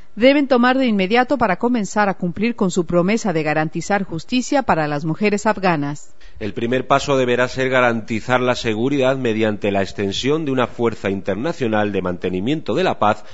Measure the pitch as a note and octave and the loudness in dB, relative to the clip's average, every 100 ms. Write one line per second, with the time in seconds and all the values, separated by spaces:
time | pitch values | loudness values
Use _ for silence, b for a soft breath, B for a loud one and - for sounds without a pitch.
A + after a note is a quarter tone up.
0 | b - B3+ C#4+ C4+ B3 B3 C4 B3+ G3+ | b 2 4 4 4 4 4 4 2 2
1 | F#3 A#3 B3+ C#4+ A3 F3+ B3 B3 F#3+ G#3 | 2 2 2 2 0 0 0 0 0 0
2 | G#3 F3+ F3 F3+ A3+ A#3 F#3+ F#3 E3 F3 | 0 0 -4 -2 -2 0 0 0 2 2
3 | F3+ A3+ G#3+ D#3+ D3+ D#3 D#3 F3 - G3+ | 2 0 0 -2 0 0 -2 -4 -2 -2
4 | F#3+ E3 - B3+ - C#4 A#3+ E3 D3+ D3 | -2 -8 -4 -2 2 2 2 2 0 -2
5 | D#3 D#3+ G#3 G3+ A3 G#3 F#3+ D#3+ C#3+ D3 | -2 0 0 2 0 0 0 0 -2 -6
6 | - - b b G#2+ G#2 A#2 B2+ - C#3 | -10 -14 b b -6 -2 0 0 2 0
7 | C#3 C3+ B2 A#2+ B2 C3 C3 C3 B2 A#2 | 2 2 2 2 0 0 0 4 4 2
8 | G#2 A2 B2 B2+ B2 A#2+ A#2+ G#2+ C3 C#3+ | -2 -4 0 2 2 0 -2 0 0 2
9 | B2+ C3+ B2 A2 A2 G#2 G#2 G2 F#2+ - | 2 0 0 0 0 0 0 0 -2 -2
10 | G2 F#2+ B2+ D#3 D3+ B2+ A#2+ - A#2 G#2+ | -4 -2 -2 -2 0 -2 -2 0 -2 0
11 | G2+ G2 F#2 F#2+ D3+ - A#2 G#2+ G#2 G2 | -4 -2 -2 -4 -4 -4 -2 0 0 -2
12 | F2+ F2+ F#2 F#2 G#2+ D#3 - B2+ F#3 A2 | -4 -4 -4 -2 -2 -4 -2 -2 -2 0
13 | G#2+ G#2+ B | 0 0 B